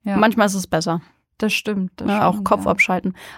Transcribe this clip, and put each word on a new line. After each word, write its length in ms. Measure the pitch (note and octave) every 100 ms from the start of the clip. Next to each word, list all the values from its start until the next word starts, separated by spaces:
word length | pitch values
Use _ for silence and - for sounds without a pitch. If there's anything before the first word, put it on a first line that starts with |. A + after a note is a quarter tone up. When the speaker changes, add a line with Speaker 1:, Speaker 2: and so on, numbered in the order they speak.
Speaker 1:
Ja. 120 | G#3 G3+
Speaker 2:
manchmal 300 | A3 A3+ G#3
ist 80 |
es 120 | F#3+ F3+
besser. 360 | D#3+ E3 E3 - _ _ -
Speaker 1:
Das 160 | G#3
stimmt, 400 | - - G3+ F#3 -
das 120 | -
Speaker 2:
Ja, 180 | G#3 F3+
auch 60 |
Speaker 1:
stimmt, 140 | G#3 F#3+
Speaker 2:
Kopf 160 | G3+
Speaker 1:
ja. 60 | G3
Speaker 2:
abschalten. 440 | F#3 - F3+ F#3 F#3 -